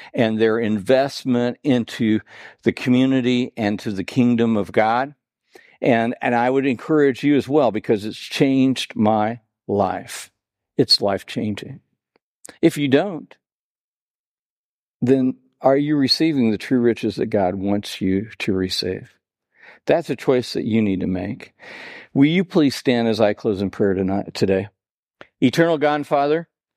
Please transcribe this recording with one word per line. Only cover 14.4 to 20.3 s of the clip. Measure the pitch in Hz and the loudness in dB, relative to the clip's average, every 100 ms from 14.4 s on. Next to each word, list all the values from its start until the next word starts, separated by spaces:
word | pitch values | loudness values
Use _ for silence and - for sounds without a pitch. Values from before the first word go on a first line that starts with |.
| _ _ _ _ _ - | _ _ _ _ _ -4
then | 123 135 131 - _ _ | 2 2 2 -4 _ _
are | - 139 | 2 2
you | 147 | 2
receiving | 151 131 - 160 143 117 | 0 0 0 0 2 2
the | 101 | 0
true | - 131 | 0 2
riches | 120 110 110 - | 2 0 -2 -4
that | 117 | -2
God | 107 92 | 0 0
wants | 95 98 101 - - | -2 -2 -2 -4 -6
you | 95 95 113 - | -2 -2 -4 -8
to | - | -4
receive? | 95 92 - 98 95 127 _ _ _ _ _ - - | -2 -2 -4 -6 -8 -12 _ _ _ _ _ -20 -12
That's | - 170 156 | 0 0 0
a | 135 | -6
choice | - | 0